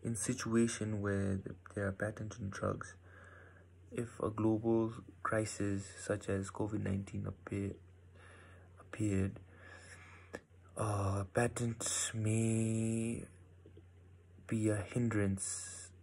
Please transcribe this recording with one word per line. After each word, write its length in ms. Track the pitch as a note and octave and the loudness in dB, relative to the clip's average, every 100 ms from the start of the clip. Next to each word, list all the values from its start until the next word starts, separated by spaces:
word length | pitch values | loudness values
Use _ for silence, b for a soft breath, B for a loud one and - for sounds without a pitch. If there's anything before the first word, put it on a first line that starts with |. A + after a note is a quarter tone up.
In 140 | - A2+ | -2 -2
situation 840 | - B2 A#2 A2+ A#2 - G#2+ G#2+ | 0 0 2 4 4 2 -2 0
where 360 | G2+ G2 G2 G2 | 2 2 2 0
th-, 200 | - - - | -2 -12 -10
there 120 | - G2+ | -2 -2
are 60 | |
patented 580 | G2 G#2 G#2+ G#2+ G#2+ G2+ | 0 -4 -4 -8 -6 -6
drugs, 440 | G2 G2 G2+ - - B B B B B B B - - | -2 -2 -2 -6 -14 B B B B B B B -20 -10
if 260 | - A#2 - | -6 -6 -2
a 100 | - | -2
global 640 | G#2+ A2 A2 A2+ A2+ A2 A2+ - - | 2 4 4 4 4 4 -2 -12 -6
crisis 640 | - A2+ G#2+ - G2+ G2 G2 - | 0 2 0 0 0 0 -4 -12
such 300 | - G#2 - | -2 -2 2
as 220 | G2 G2 | 0 0
covid 320 | - G#2+ G#2+ | -2 -2 0
nineteen 420 | G2+ G2 G2 G2+ G2 | 0 0 -2 -4 -4
appear, 460 | G2 - G2+ G2 - - - - B B B B B B - | -6 -6 -2 -2 -6 -16 -20 -20 B B B B B B -20
appeared, 580 | - - G#2+ G2 G2 - - B B B B B B B B B - - - - | -16 -2 2 4 2 -2 -16 B B B B B B B B B -14 -20 -16 -2
uh, 480 | A2 G#2 G2 G2 F#2+ | 0 2 2 2 2
patents 800 | - A#2+ - A#2+ A2+ - - - | 2 2 2 -2 0 -2 0 -2
may 1080 | A2+ A2 A2 A2+ A2+ A2+ A2 A2+ A2+ A2+ A#2 - - - - - - - - - - - - - | 0 2 4 4 4 4 2 2 2 0 -2 -6 -16 -20 -20 -20 -20 -20 -20 -20 -20 -20 -20 -4
be 220 | A2+ G#2+ | 2 4
a 80 | G#2 | 2
hindrance 1120 | F#2+ B2 A#2+ G#2+ G2+ G2 - - - - - - | 0 2 2 4 2 2 -2 -6 -8 -12 -14 -18